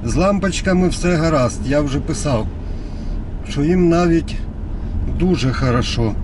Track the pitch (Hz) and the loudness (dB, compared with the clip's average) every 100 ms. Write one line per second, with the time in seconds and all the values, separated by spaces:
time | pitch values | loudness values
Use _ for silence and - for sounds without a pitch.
0 | 120 110 185 202 190 165 - 180 180 - | -2 2 2 2 0 -2 0 2 2 2
1 | 175 170 165 156 123 - 107 143 147 131 | 0 2 2 2 2 0 0 0 0 -2
2 | 127 151 147 120 107 - - - - - | -2 -2 0 0 -2 -6 -8 -6 -8 -8
3 | - - - - - 139 147 180 175 165 | -6 -6 -6 -8 -6 -2 2 4 4 4
4 | 175 165 - - - - - - - - | 4 2 0 -4 -6 -6 -6 -6 -4 -2
5 | - - 180 165 123 123 131 120 101 - | -2 0 2 2 0 0 0 0 0 0
6 | 113 104 | 0 0